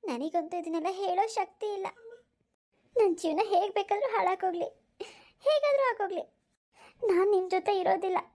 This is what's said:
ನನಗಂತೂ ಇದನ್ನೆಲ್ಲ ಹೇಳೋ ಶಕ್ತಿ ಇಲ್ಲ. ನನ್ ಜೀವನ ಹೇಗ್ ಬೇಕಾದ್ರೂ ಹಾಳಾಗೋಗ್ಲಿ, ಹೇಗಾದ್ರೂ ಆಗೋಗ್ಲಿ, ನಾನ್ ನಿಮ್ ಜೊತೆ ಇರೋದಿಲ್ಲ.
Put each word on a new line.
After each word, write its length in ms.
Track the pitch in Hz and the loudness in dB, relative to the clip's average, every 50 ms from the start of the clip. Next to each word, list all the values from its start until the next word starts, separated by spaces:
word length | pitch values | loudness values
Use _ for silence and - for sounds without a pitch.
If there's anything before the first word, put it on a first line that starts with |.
| - | -6
ನನಗಂತೂ 520 | 403 254 240 269 320 - 349 320 330 - 349 | -6 -4 -4 -4 -2 -2 -2 -2 -2 -6 -8
ಇದನ್ನೆಲ್ಲ 300 | 339 339 320 330 311 370 381 370 | -6 -4 -4 -2 -2 -4 -4 -2
ಹೇಳೋ 220 | 403 370 359 370 415 440 440 | -2 -2 0 0 0 0 0
ಶಕ್ತಿ 320 | 427 381 - - _ - 427 403 | -4 -6 -6 -6 _ -6 -6 -4
ಇಲ್ಲ. 120 | 392 381 - - 480 453 453 480 480 _ _ _ _ _ _ _ _ _ _ _ _ _ _ _ | -4 -6 -8 -10 -10 -20 -20 -20 -20 _ _ _ _ _ _ _ _ _ _ _ _ _ _ _
ನನ್ 180 | 494 440 392 339 330 | 2 4 4 2 0
ಜೀವನ 220 | - 330 311 330 440 427 | -2 -2 0 0 0 2
ಹೇಗ್ 200 | 392 349 392 403 392 415 | 2 2 2 2 -2 -4
ಬೇಕಾದ್ರೂ 320 | 392 403 403 415 554 508 427 | -2 0 0 0 0 0 0
ಹಾಳಾಗೋಗ್ಲಿ, 520 | 415 381 359 381 381 - 370 339 349 339 - - _ _ _ _ _ - - - - - - _ _ - | 2 2 2 0 0 -2 -2 -2 -2 -6 -6 -8 _ _ _ _ _ -18 -18 -18 -20 -20 -20 _ _ 0
ಹೇಗಾದ್ರೂ 400 | 554 622 587 587 587 554 554 539 508 | 2 2 4 4 4 2 4 2 2
ಆಗೋಗ್ಲಿ, 320 | 453 440 415 381 381 339 - - _ _ _ _ _ _ _ _ _ - - - _ _ - 440 | 0 0 -2 -4 -4 -6 -8 -10 _ _ _ _ _ _ _ _ _ -20 -20 -20 _ _ 0 2
ನಾನ್ 200 | 370 349 381 403 415 | 4 4 4 4 4
ನಿಮ್ 120 | 370 370 359 370 | 2 2 2 -2
ಜೊತೆ 180 | 381 370 - 415 381 | 0 0 0 0 0
ಇರೋದಿಲ್ಲ. 380 | 359 320 - 320 349 381 370 349 - - | 2 2 2 2 0 -2 -2 -2 -4 -6